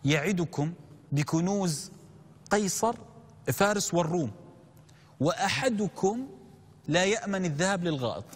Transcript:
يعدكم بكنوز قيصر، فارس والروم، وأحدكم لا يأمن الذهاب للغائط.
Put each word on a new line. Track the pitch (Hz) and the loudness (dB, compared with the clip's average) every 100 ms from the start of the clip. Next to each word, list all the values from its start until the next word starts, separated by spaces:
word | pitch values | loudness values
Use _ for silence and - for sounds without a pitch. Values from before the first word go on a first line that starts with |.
| 135 | 2
يعدكم | 151 151 190 165 - 151 175 - - - | 2 2 0 -2 -2 -4 -6 -18 -20 -4
بكنوز | 143 147 165 175 202 185 147 - - - - - - - | -2 0 0 0 0 0 -2 -8 -18 -20 -20 -20 -20 0
قيصر، | 208 202 - 220 240 - - - - - | 0 2 0 0 -2 -12 -20 -20 -12 -6
فارس | - 202 208 - | 2 2 2 0
والروم، | 170 160 175 131 98 - - - - - - - - | 0 0 0 -2 -6 -20 -20 -20 -20 -20 -20 -20 -2
وأحدكم | 139 - 190 - 262 208 208 - 190 226 269 - - - - - - | 0 2 0 0 0 0 -2 0 0 0 -6 -14 -20 -20 -20 -14 0
لا | 160 190 | 2 4
يأمن | 214 202 196 185 | 2 -2 -2 -2
الذهاب | 143 185 196 | 0 0 0
للغائط. | 175 147 120 82 - | 0 -2 -2 -4 -10